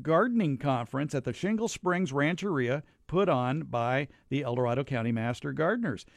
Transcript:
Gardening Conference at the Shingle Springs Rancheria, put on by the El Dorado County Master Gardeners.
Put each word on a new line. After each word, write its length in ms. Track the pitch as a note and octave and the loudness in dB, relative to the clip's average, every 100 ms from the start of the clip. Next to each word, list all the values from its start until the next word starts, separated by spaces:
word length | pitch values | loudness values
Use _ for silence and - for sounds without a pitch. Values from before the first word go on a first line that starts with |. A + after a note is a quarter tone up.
Gardening 560 | C#3 D#3+ B3 A#3 E3 C3 | 2 4 4 2 2 0
Conference 580 | C#3+ B2+ A#2+ C3+ D3 C#3+ | 0 0 -2 -4 -2 -2
at 80 | |
the 80 | B2+ | -4
Shingle 340 | A2+ F#3 G#3+ A3+ | -2 -2 0 -2
Springs 420 | - F3+ F3+ F3+ | -2 0 0 0
Rancheria, 720 | C3+ D3 F3 G3+ D3 A#2+ B2 - _ - | 2 2 0 -2 0 0 -2 -4 _ -4
put 220 | E3 G3 | 0 2
on 320 | C3 B2 D3 | 2 2 -2
by 480 | D#3 A#2+ A#2 C3 C#3+ - - | -2 -2 0 0 -2 -10 -6
the 140 | C#3 | -4
El 120 | B2+ B2 | -2 0
Dorado 280 | B2 B2 | 0 0
County 300 | C3+ B2+ A2+ | -2 -2 0
Master 400 | A#2 A#2 A#2+ D3 | 0 -2 -4 -4
Gardeners. 520 | C#3 D#3+ A#3+ A3+ G2+ - | -2 0 0 -2 -4 -10